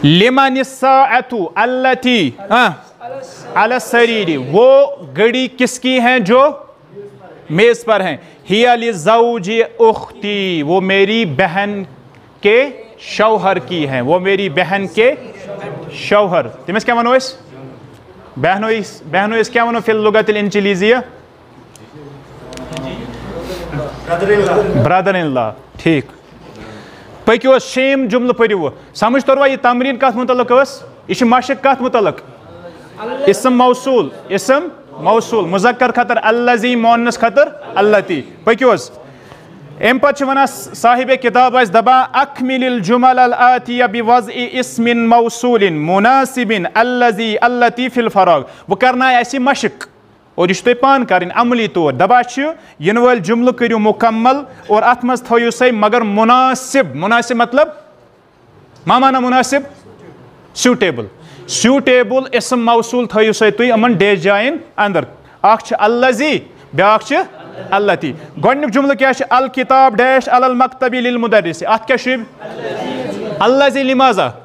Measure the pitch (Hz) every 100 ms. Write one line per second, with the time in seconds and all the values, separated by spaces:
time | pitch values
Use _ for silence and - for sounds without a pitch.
0 | 147 170 220 254 269 254 262 - 262 269
1 | 269 233 247 240 170 - 233 254 262 254
2 | 254 240 147 117 - 220 233 147 - _
3 | 240 - - - - - 220 247 - 240
4 | 233 226 185 151 127 165 247 269 277 -
5 | 151 131 220 247 262 262 254 - 254 254
6 | 240 254 190 247 285 - - - _ -
7 | 202 - - - - 151 226 233 226 208
8 | 185 139 - - - 202 240 240 233 208
9 | 156 226 233 233 180 226 226 - 226 214
10 | - - 208 208 190 170 143 185 190 196
11 | 196 226 214 131 185 175 202 202 190 -
12 | - - - _ 202 226 285 - - -
13 | - - 214 220 185 185 - 175 147 131
14 | 123 175 185 196 196 147 170 196 196 -
15 | 240 - - - - - - - - -
16 | - 202 202 170 123 - - 196 214 233
17 | 233 254 254 - - 131 135 127 - -
18 | - - - - 147 196 220 220 185 -
19 | 160 165 208 226 220 233 233 233 226 220
20 | 214 214 214 208 202 202 202 190 208 247
21 | - - - - - - - - - 151
22 | 143 139 135 - 123 - 127 131 135 -
23 | - - - 170 170 185 - 147 147 -
24 | - 170 196 208 190 180 202 135 131 185
25 | 190 185 160 127 110 104 - - - 156
26 | 120 - - - - - - - - -
27 | - - - 233 262 262 - 254 269 269
28 | 262 233 247 240 226 196 147 - - -
29 | 214 262 254 269 277 269 247 240 262 247
30 | 262 226 247 247 247 247 269 - - -
31 | - 185 240 247 247 269 277 262 247 240
32 | 190 - - - - - 175 165 - -
33 | 214 262 277 - 262 247 247 247 - 254
34 | 147 - - 190 - 269 339 - - -
35 | 156 226 226 226 170 190 214 240 247 240
36 | 240 226 208 233 240 240 240 240 226 233
37 | 240 233 226 277 302 - - - 202 208
38 | - 160 117 - - 226 254 185 - -
39 | - - - - - - - - 214 262
40 | 285 285 269 269 269 - - - 226 247
41 | 254 262 247 240 254 247 233 202 220 262
42 | 254 240 285 - 254 262 254 247 175 247
43 | 254 254 247 247 247 254 247 240 247 220
44 | 226 247 214 240 247 254 247 - 233 233
45 | 226 233 233 - 247 233 196 156 151 190
46 | 220 269 262 262 233 214 170 - 240 247
47 | 240 202 226 208 240 247 240 233 254 247
48 | 226 196 185 160 135 - - 190 254 247
49 | 262 247 240 269 254 277 202 - - _
50 | _ _ _ - 180 185 - 240 269 269
51 | 226 180 175 202 240 240 214 190 156 127
52 | 190 247 240 269 285 320 - _ 151 226
53 | 247 247 170 233 247 247 240 220 214 208
54 | 233 220 233 277 285 - - 208 233 247
55 | 240 254 - 233 233 220 247 226 214 240
56 | 220 202 226 247 262 254 - 269 185 131
57 | 180 233 240 240 233 247 302 - - _
58 | _ _ _ _ _ _ _ - - 233
59 | 269 262 247 254 247 277 285 - - -
60 | - - - - - - 247 247 196 123
61 | 104 - - - - - 220 277 262 254
62 | 233 262 262 240 - 254 233 233 226 247
63 | 233 214 220 214 214 208 240 226 233 208
64 | 202 196 175 202 233 320 - - 208 170
65 | 127 - - - 190 220 - 226 208 240
66 | 262 226 302 214 - - - 139 190 214
67 | - 294 381 - - - - 196 202 175
68 | 156 120 - - 160 269 294 214 277 277
69 | 269 254 269 247 262 262 254 262 262 214
70 | 247 262 247 247 254 247 254 - 254 247
71 | 247 240 226 214 170 160 - 220 - 254
72 | 254 254 220 - - - - - 254 254
73 | 254 - 214 - 202 262 277 262 262 262
74 | 262 196 139 113